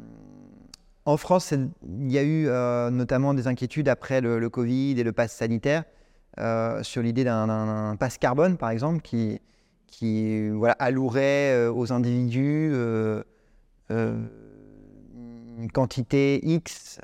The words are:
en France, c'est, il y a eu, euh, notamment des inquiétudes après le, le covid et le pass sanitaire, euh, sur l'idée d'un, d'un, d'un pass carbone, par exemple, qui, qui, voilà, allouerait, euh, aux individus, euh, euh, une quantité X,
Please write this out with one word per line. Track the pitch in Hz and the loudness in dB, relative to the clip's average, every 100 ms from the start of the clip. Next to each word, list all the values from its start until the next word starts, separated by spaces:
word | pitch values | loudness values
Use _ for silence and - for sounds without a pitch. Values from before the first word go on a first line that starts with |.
| 110 110 101 98 95 98 98 - - _ | -20 -20 -20 -20 -20 -20 -20 -20 -20 _
en | - 151 | 0 0
France, | - 180 - | 2 0 2
c'est, | 143 131 - - | -2 -2 -6 -12
il | 92 135 | -6 -2
y | 131 | 2
a | |
eu, | 143 160 151 | 2 2 2
euh, | 123 123 120 120 | 2 0 0 0
notamment | 123 123 131 139 | 0 0 2 2
des | 139 127 | 2 0
inquiétudes | 123 123 - 139 | -2 -2 0 0
après | 120 - 131 | 0 0 0
le, | 120 117 | 2 0
le | 117 | 0
covid | 123 117 127 135 131 | -2 0 0 0 0
et | |
le | 117 | 0
pass | 110 117 | 0 -2
sanitaire, | - 113 113 143 156 160 _ _ _ _ - | -2 -2 0 0 0 -2 _ _ _ _ -6
euh, | 113 113 113 113 | -2 0 0 -4
sur | 110 - | -6 -4
l'idée | 117 117 | -2 0
d'un, | 127 113 110 | 2 2 0
d'un, | 110 110 | 0 -2
d'un | 107 107 104 | -2 -4 -4
pass | - - | -4 -2
carbone, | 139 127 175 180 | 0 2 2 2
par | 117 | -2
exemple, | 113 139 165 | -2 0 -2
qui, | - 117 110 107 - _ _ _ _ | -2 -2 -2 -4 -10 _ _ _ _
qui, | - 113 110 110 110 107 | -6 -2 0 0 0 -2
voilà, | 107 117 113 | 2 2 4
allouerait, | 127 131 131 120 139 139 139 | 2 0 0 2 2 4 4
euh, | 127 117 | 4 2
aux | 117 120 | 0 0
individus, | 123 120 123 123 120 139 151 156 | 0 0 0 0 0 0 2 0
euh, | 139 117 113 110 107 - _ _ _ _ _ - | 0 0 0 0 -2 -6 _ _ _ _ _ -6
euh, | 110 113 113 113 110 110 104 104 104 104 101 104 113 120 117 117 117 | -2 -2 -2 -8 -12 -20 -20 -20 -20 -20 -20 -20 -18 -16 -18 -16 -10
une | 113 | -4
quantité | - 127 - 120 139 139 139 | 0 0 0 0 2 4 2
X, | - 165 - - - - | 2 0 0 -10 -16 -14